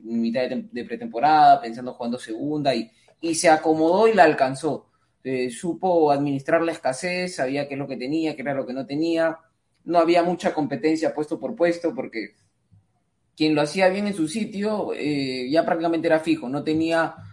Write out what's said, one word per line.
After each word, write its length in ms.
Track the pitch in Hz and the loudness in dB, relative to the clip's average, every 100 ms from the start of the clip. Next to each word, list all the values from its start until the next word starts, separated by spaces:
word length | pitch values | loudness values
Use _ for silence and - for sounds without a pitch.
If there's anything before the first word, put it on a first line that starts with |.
| 113 | -6
en 140 | 117 | -2
mitad 220 | 117 123 | 0 0
de 80 | 127 | -2
tem-, 200 | 123 - | -4 -8
de 140 | 120 | -10
pretemporada, 760 | 113 117 117 113 143 156 147 139 | -10 -10 -8 0 4 8 8 8
pensando 340 | 117 117 127 | 4 -8 -10
jugando 220 | - 120 123 | -8 -6 -6
segunda, 560 | - 113 143 151 135 | -8 -8 -4 -2 0
y, 160 | 120 117 _ _ _ | 0 -4 _ _ _
y 140 | 165 | -4
se 140 | 160 269 | 2 4
acomodó 580 | 262 160 156 160 185 226 | 4 4 2 4 6 4
y 80 | |
la 80 | 208 | 6
alcanzó. 680 | 165 143 131 139 156 - _ _ _ _ | 6 6 0 0 -4 -4 _ _ _ _
Eh, 260 | 131 131 127 | -6 -4 -4
supo 600 | 120 175 156 190 175 151 | -4 -6 -4 0 4 4
administrar 500 | 139 143 139 139 165 | 2 0 -4 0 0
la 80 | 165 | 0
escasez, 640 | 156 - - 180 180 180 | -2 -4 -4 -4 -4 -6
sabía 320 | 180 131 143 143 | -4 -4 -2 -4
qué 80 | |
es 60 | 135 | -6
lo 80 | 135 | -8
que 80 | 123 | -8
tenía, 400 | 127 160 156 135 | -4 -2 -2 -4
qué 60 | |
era 120 | 135 | -4
lo 100 | 135 | -4
que 80 | 120 | -4
no 140 | 127 131 | -8 -6
tenía. 500 | 143 165 165 165 160 _ _ _ _ | -4 -2 0 0 -4 _ _ _ _
No 160 | - 170 | 0 2
había 240 | 165 175 | 4 4
mucha 320 | 175 175 180 | 2 0 -2
competencia 580 | - 139 143 156 160 156 | -2 -4 -2 0 0 -2
puesto 280 | - 151 156 | -4 -6 -6
por 160 | 135 - | -6 0
puesto, 360 | 170 170 165 | 0 0 -4
porque 440 | 131 120 113 98 _ _ _ _ _ _ _ _ _ _ - | -4 -8 -10 -12 _ _ _ _ _ _ _ _ _ _ 0
quien 160 | 156 | 2
lo 100 | 151 | 2
hacía 260 | 151 185 185 | 0 2 2
bien 180 | 196 208 | 2 -4
en 80 | |
su 140 | 196 156 | -2 -4
sitio, 640 | 226 202 196 208 214 113 | -4 -6 -4 -4 -4 -4
eh, 560 | - 143 143 135 127 127 | -4 -2 -2 -4 -6 0
ya 140 | 156 | 0
prácticamente 420 | 196 170 170 165 165 | 2 0 0 0 2
era 140 | 160 | 0
fijo, 280 | 165 156 123 | 0 -2 -2
no 140 | 143 | -6
tenía 540 | 151 156 160 165 160 - - | -2 0 0 0 -2 -6 -20